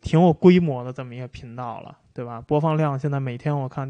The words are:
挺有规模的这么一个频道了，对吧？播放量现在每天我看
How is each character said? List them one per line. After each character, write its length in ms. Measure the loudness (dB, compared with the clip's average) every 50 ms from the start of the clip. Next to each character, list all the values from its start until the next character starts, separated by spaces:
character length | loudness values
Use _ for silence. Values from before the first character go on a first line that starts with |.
挺 180 | -6 0 2 4
有 140 | 6 4 4
规 260 | 6 6 6 6 6
模 240 | 4 0 -4 -6 -8
的 80 | -10
这 140 | -10 -10 -12
么 100 | -12 -10
一 40 | -12
个 60 | -12 -12
频 260 | -14 -16 -16 -14 -12
道 240 | -10 -10 -10 -10 -12
了， 180 | -14 -18 -20 _ _ _ -14
对 120 | -12 -12
吧？ 160 | -10 -12 -12
播 180 | -4 0 0 2
放 160 | 2 2 2
量 240 | 2 0 0 0 -2
现 100 | -2 -2
在 80 | -2 -2
每 200 | -4 -4 -6 -6
天 200 | -4 -4 -2 -2
我 120 | -4 -6
看 200 | -6 -8 -10 -10